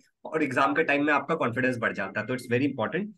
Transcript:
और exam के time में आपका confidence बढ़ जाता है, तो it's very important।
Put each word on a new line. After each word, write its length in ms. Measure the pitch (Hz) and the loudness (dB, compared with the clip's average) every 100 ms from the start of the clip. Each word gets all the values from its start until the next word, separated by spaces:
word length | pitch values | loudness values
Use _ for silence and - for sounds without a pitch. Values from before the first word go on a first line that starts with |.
| - _ - | -12 _ -6
और 180 | 160 | -2
exam 300 | 147 127 139 | 0 2 2
के 100 | 147 | 2
time 220 | 156 143 147 | 2 2 4
में 80 | |
आपका 220 | 143 - 160 | 2 2 0
confidence 420 | 131 120 127 120 | 0 0 0 0
बढ़ 160 | 107 | -2
जाता 260 | 95 98 101 | -2 -4 -4
है, 80 | 107 | -4
तो 80 | 127 | -6
it's 120 | - | 0
very 160 | 120 143 | 0 0
important। 400 | 123 110 160 208 | 0 -2 -2 -6